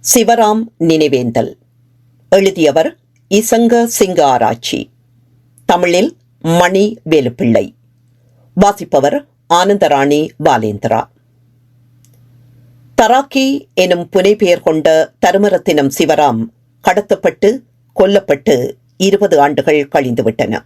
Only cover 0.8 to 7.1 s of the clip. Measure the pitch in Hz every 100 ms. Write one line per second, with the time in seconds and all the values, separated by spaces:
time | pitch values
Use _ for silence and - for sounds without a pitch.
0.8 | 165 160 151 131 123 117 110 - _ _
1.8 | _ _ _ _ _ 190 190 190 151 147
2.8 | 294 - _ _ _ 202 226 226 233 233
3.8 | 233 - 196 170 143 123 110 123 - -
4.8 | - _ _ _ _ _ _ _ - 175
5.8 | 180 175 285 - _ _ 165 170 175 190
6.8 | 208 233 156